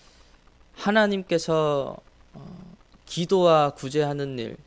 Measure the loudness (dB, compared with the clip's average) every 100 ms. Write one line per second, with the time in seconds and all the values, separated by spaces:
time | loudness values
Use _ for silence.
0 | _ _ _ _ _ _ _ -8 0 2
1 | 2 0 -2 -2 0 0 0 -2 -4 -10
2 | -18 _ _ -20 -20 -20 -20 -20 _ -20
3 | -10 -6 0 4 6 6 4 -2 -4 -2
4 | -2 -4 -6 -8 -10 -12